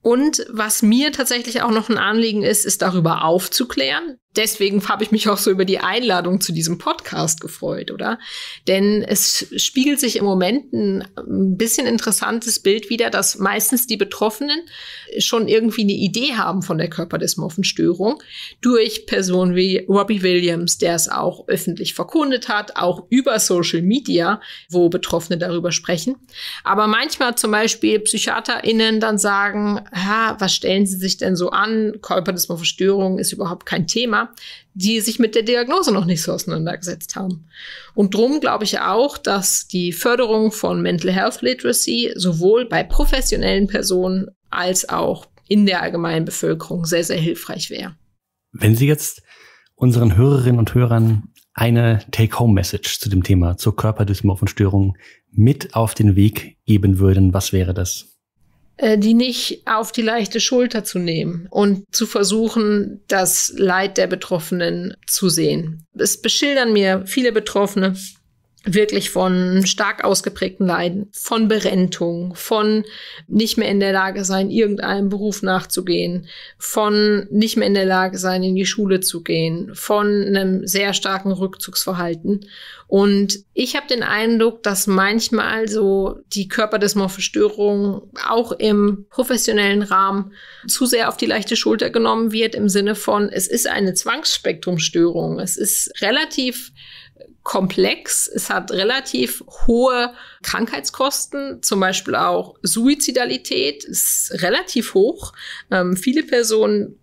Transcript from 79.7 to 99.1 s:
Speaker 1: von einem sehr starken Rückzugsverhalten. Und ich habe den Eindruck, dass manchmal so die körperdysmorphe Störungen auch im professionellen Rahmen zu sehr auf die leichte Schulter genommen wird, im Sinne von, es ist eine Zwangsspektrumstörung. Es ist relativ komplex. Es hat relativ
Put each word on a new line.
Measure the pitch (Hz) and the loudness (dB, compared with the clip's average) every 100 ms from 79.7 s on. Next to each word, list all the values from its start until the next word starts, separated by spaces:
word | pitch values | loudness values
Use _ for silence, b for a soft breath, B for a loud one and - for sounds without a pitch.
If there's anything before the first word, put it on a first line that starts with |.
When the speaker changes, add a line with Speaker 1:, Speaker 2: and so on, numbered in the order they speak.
Speaker 1:
von | - - 208 208 | -12 -2 0 2
einem | 202 196 196 190 185 - | 2 2 0 2 -2 -2
sehr | 196 202 | -2 0
starken | 196 202 190 196 | -2 -2 -2 -2
Rückzugsverhalten. | 185 190 190 - 185 - 180 175 165 165 202 B B B B B | -2 -4 -6 -10 -6 -4 -4 -4 -4 -2 -4 B B B B B
Und | 196 202 202 202 - _ | 2 4 4 2 -2 _
ich | - 247 | -4 -2
habe | 302 277 | -4 -4
den | 247 | -4
Eindruck, | - 208 226 233 226 226 | -2 0 2 4 2 2
dass | 208 196 - | -4 -2 0
manchmal | 190 196 220 - 214 202 220 220 | 2 2 0 0 -2 -2 -2 -2
so | 214 196 196 190 - - | 0 2 2 0 -6 -10
die | 202 190 | -6 -4
körperdysmorphe | - 214 220 202 208 190 190 | -2 0 2 0 0 -2 -4
Störungen | 180 208 208 208 208 202 202 196 - - - | -4 2 0 2 0 2 0 -4 -10 -8 -2
auch | 226 233 | 0 0
im | - 214 208 208 202 - | -2 2 4 2 0 -6
professionellen | - 254 247 - 214 202 202 | -4 -2 0 0 2 2 0
Rahmen | 202 190 196 196 196 B B B B | 2 2 2 0 -4 B B B B
zu | - | -2
sehr | 247 240 226 | 2 2 0
auf | - | -2
die | - | -2
leichte | 220 196 226 | -2 -2 -2
Schulter | - 214 - | 0 0 0
genommen | 233 226 226 226 | 0 2 2 0
wird, | 220 220 | 0 -2
im | 220 208 | 0 2
Sinne | 196 202 208 | 2 0 -2
von, | - 214 202 | 0 0 0
es | - 190 | -2 -2
ist | 240 - | -2 -2
eine | - 196 | 0 0
Zwangsspektrumstörung. | 185 214 247 320 - 190 160 - 175 156 170 170 165 160 165 | 0 -2 -4 -2 -2 -2 -4 -2 -2 0 2 2 2 -4 -4
Es | 185 - | -6 -4
ist | 214 - - - | -2 -2 -4 -4
relativ | 202 262 311 - 254 240 - B B B B _ - _ | -2 -2 -2 -2 -4 -4 -12 B B B B _ -20 _
komplex. | - 196 185 - 190 277 - - - | -4 -2 0 2 0 0 -4 -2 -2
Es | - - | -4 -4
hat | 196 180 | -4 -2
relativ | 180 202 262 269 | -2 0 -2 -4